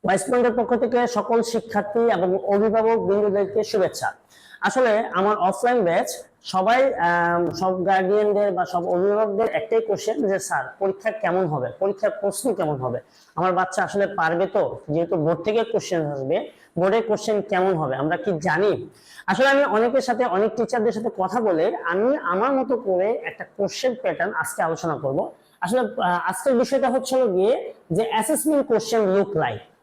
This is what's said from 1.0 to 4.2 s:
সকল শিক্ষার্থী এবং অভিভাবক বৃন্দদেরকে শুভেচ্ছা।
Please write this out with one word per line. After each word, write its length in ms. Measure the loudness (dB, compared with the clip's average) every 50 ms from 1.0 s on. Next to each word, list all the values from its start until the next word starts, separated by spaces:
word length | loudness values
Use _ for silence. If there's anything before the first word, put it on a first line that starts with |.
| 0
সকল 340 | 0 -2 -4 -2 0 0 0
শিক্ষার্থী 580 | 0 0 -2 -4 -6 -2 -4 -4 -4 -2 0 2
এবং 400 | 2 2 2 2 2 0 0 0 0
অভিভাবক 540 | 0 2 2 2 2 2 2 2 4 2 2 2
বৃন্দদেরকে 560 | 2 2 2 2 2 2 0 0 0 0 -2 -2
শুভেচ্ছা। 500 | 0 0 0 0 0 -2 -4 -6 -6 -8 _